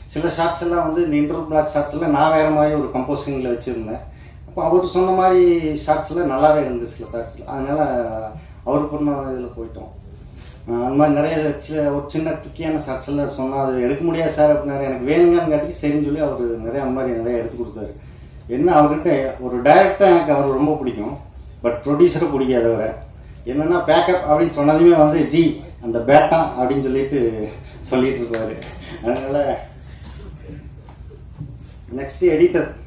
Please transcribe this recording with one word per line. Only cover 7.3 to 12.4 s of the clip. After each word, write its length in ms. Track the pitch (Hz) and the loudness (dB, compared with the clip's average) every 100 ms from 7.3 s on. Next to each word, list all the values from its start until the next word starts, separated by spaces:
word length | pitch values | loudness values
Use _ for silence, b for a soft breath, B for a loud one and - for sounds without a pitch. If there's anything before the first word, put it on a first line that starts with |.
| - - | -12 -12
அதனால 340 | 120 135 151 143 123 113 110 110 - B B | -8 -4 -2 0 -2 -4 -6 -10 -14 B B
அவர் 260 | - 143 147 | -2 -2 -2
பண்ண 220 | 147 147 | -4 -2
இதுல 380 | 139 135 127 120 - | -4 -6 -8 -10 -12
போயிட்டோம். 320 | 113 120 120 - - B B B B B - | -14 -14 -18 -18 -20 B B B B B -6
அஹ் 160 | 117 123 | -4 -2
அந்த 100 | 139 | 2
மாதிரி 200 | 151 143 | 2 2
நிறைய 400 | 156 160 151 - | 0 -2 -2 -4
சில 220 | - 156 | -6 -4
ஒரு 220 | 147 143 143 | -2 -4 -6
சின்ன 220 | 156 160 | -6 -6
ட்ரிக்கியான 500 | - | -6